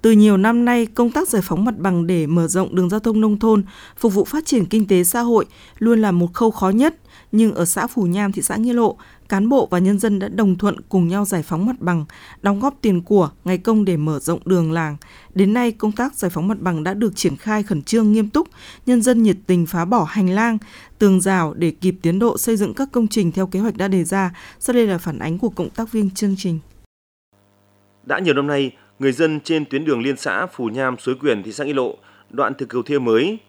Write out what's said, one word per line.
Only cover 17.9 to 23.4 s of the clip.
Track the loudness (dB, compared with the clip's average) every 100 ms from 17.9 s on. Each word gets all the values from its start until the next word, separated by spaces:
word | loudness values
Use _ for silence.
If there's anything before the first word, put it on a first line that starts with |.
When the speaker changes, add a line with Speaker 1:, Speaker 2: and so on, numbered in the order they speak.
| 2 4
Speaker 1:
nghiêm | 2 2
túc, | -2 -2 -10 -20 -8 0
nhân | 2
dân | 4 4
nhiệt | 4 2 0
tình | 0 0
phá | -2 0
bỏ | 0
hành | 0 0 0
lang, | 2 0 -2 -8 -20 -20 2
tường | 4 4
rào | 2 0 0
để | -2 -2
kịp | 0 -2 0
tiến | -2 0
độ | 0 0
xây | -2 0
dựng | -2
các | -4 -4
công | -2 0
trình | 0 -2
theo | -2